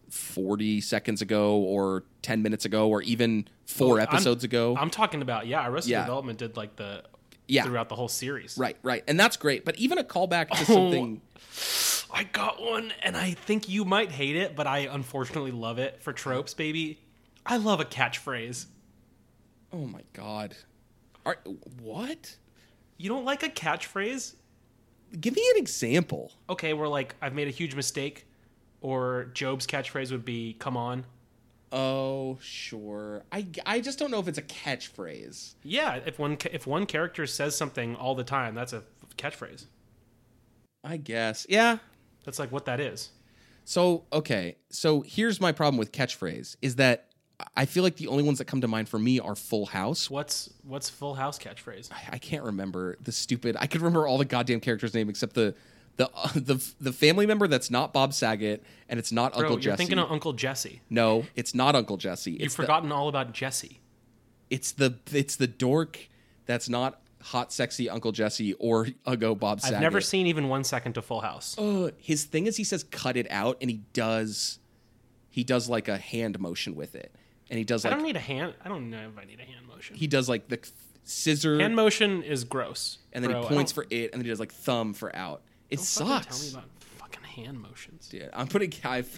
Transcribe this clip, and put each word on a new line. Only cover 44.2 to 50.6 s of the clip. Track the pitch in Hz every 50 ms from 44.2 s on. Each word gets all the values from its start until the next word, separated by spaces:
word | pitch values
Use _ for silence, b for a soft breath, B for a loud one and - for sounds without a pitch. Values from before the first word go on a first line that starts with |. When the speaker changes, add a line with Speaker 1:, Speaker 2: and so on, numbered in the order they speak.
| 139 - 123 98 87 85 - _ _ _
Speaker 1:
So | - - - 160 156 143
here's | - - - 208 220 233 202 165
my | 190 170
problem | 147 - 156 147 135 120
with | 107 -
catchphrase, | - - 131 - - - 95 82 - 60 64 - - -
is | - 135 120 131
that | 135 127 120 - - _ _ _ _ _ _ - - - -
I | - 135
feel | - - 180 180
like | 180 160 -
the | 156 110
only | 131 143 147
ones | 147 143 -
that | -
come | - - 135
to | 123 113
mind | 110 110 110 -
for | - 107
me | 107 123 127 123
are | - - 101
Full | - - - 113 107 101 -
House. | - 95 95 113 165 - - -
Speaker 2:
What's, | 135 143 147 - - - - - - _